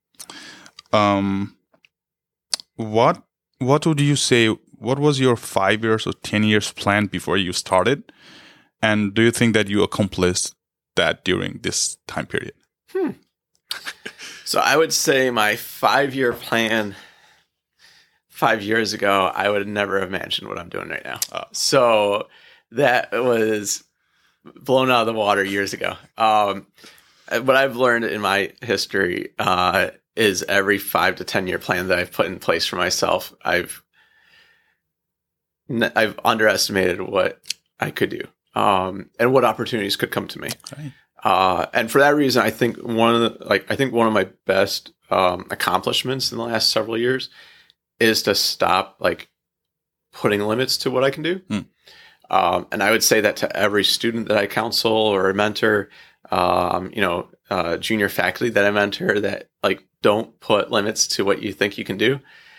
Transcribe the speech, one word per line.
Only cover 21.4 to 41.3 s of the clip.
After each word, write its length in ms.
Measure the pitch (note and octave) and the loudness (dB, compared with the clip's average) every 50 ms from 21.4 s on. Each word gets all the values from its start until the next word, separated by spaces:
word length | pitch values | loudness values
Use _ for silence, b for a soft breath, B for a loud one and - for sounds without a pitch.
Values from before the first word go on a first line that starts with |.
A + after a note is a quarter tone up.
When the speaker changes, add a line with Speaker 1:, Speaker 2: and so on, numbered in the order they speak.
| - - | -10 -10
Speaker 2:
So 760 | - - - - - C3+ B2 A#2 A2+ G#2+ G#2 G2+ G2+ A2 - b b b b b b b b b | -8 -6 -2 0 2 4 4 4 4 4 2 0 0 -2 -6 b b b b b b b b b
that 380 | A#2 A#2+ C#3+ B2 B2 A#2+ - - | -2 0 2 2 2 2 0 -2
was 680 | - A2+ B2+ B2 A#2 A2+ A2 A2 A2 G#2 G2+ G2 - - - _ _ _ _ _ _ _ _ _ _ _ _ | -4 -2 0 0 2 2 2 0 0 -2 -2 -6 -8 -8 -10 _ _ _ _ _ _ _ _ _ _ _ _
blown 460 | - - - - - B2+ C3 C3 C3 | -20 -20 -12 -2 2 2 4 4 4
out 100 | B2+ A#2 | 4 4
of 60 | A2 | 2
the 80 | A2+ A2+ | 2 0
water 280 | A2 G#2 G#2 G2+ G2+ | 0 2 4 4 2
years 300 | F#2+ G2 G2 G2+ G2 F#2+ | 2 0 0 -2 -2 -2
ago. 240 | - - - - - - - _ _ - | -4 -6 -6 -6 -6 -8 -14 _ _ 0
Um, 480 | A2 A2 G#2+ G#2+ G#2 G2+ G2 G2 G2 _ B B B B B B B B B B B - | 2 4 4 4 2 2 -2 -4 -10 _ B B B B B B B B B B B -4
what 260 | - A#2 B2+ C3 C3 | -4 0 2 4 4
I've 200 | C3+ C#3 C3+ A#2 | 4 4 2 0
learned 280 | A#2+ C3 B2 A#2 A#2 A2+ | 0 2 2 2 2 0
in 160 | F2+ D#2+ G#2+ | -2 -4 -2
my 320 | G#2 F#2+ G2 G2+ F#2+ - - _ | 0 0 2 0 0 -2 -6 _
history, 680 | - A#2 G2 G2 - - - G2 F#2 F2 F#2 G2 - - - - | -4 -2 -2 -2 -2 -2 -2 0 0 0 -2 -6 -8 -10 -8 -4
uh, 500 | G#2+ F#2 F#2 F2+ F2+ F2+ F2 G2 F#2 - - _ _ _ _ | -2 0 0 2 2 2 2 0 0 -2 -6 _ _ _ _
is 280 | - A2+ G#2 F#2 - - | 0 0 0 0 -2 -4
every 340 | - G2 G2 G2 G2 G2+ G2 | 0 0 0 2 2 0 -2
five 380 | - - - F2 F2 F#2 F2+ | -2 -2 -2 0 0 0 -2
to 80 | - F2+ | -4 -8
ten 220 | - - G#2 F#2 | -4 -4 -4 -2
year 120 | F2+ F2 F2+ | -2 -6 -6
plan 300 | - - G2+ F2+ F2+ F#2+ | -4 -4 -4 -2 0 -2
that 100 | F2 F2+ | -2 -2
I've 140 | F2+ - | -2 -4
put 140 | - - E2+ | -2 -2 -2
in 120 | F2 F#2 F2 | -2 -4 -6
place 280 | - - E2+ E2+ - | -2 -2 -2 -2 -2
for 100 | - - | -4 -2
myself, 580 | F2+ F2+ F#2 - - - E2+ F2 F#2+ - - - _ | -2 -2 -2 -2 -2 0 0 0 -2 -2 -8 -16 _
I've 400 | - - F2+ F2+ - - - - _ _ b b b b b b b b b b b b b b b b b b b b _ _ _ _ _ _ _ _ _ _ _ _ _ _ _ - | -4 -2 -2 -2 -2 -4 -12 -20 _ _ b b b b b b b b b b b b b b b b b b b b _ _ _ _ _ _ _ _ _ _ _ _ _ _ _ -6
n-, 240 | - A2+ A2+ A2+ - | -2 -2 -2 0 2
I've 240 | A2 A2 G#2 F#2+ - - | 2 0 0 -2 -2 0
underestimated 760 | A#2+ A#2 A2 A2 G#2+ F#2+ F#2 - - G#2 F#2+ F2+ F2+ F2 G2+ | 0 2 4 4 2 4 2 -2 0 0 2 2 2 0 -2
what 400 | G2 - G2 F#2 F#2 - - - _ - - - _ _ _ - | -4 -2 0 0 0 0 -4 -8 _ -12 -12 -12 _ _ _ -6
I 100 | - - | -6 -6
could 200 | - - - - | -2 -2 -2 -2
do, 120 | - - - - _ _ _ _ _ | -2 -8 -12 -14 _ _ _ _ _
um, 540 | A2 G#2 G#2 G2 F#2 F#2 F#2+ G2 G2 - - _ - | 0 2 2 2 2 0 -4 -6 -10 -14 -16 _ 0
and 120 | A#2 B2+ | 2 4
what 120 | C3 C3 A#2+ | 4 4 4
opportunities 520 | A2+ A2 - A#2 - B2+ A2 G2 G2 - | 4 2 -2 -4 -4 -4 -4 -4 -4 -2
could 140 | - - - | -4 -4 -4
come 160 | - B2 F#2 F2 | -4 -6 -6 -6
to 120 | - - | -10 -10
me. 80 | - B2 - - - - - | -10 -10 -10 -10 -14 -18 -16
Speaker 1:
Right. 160 | C#3+ D3+ C3+ b b b b _ - | -14 -14 -16 b b b b _ -4
Speaker 2:
Uh, 440 | - A2 | 0 2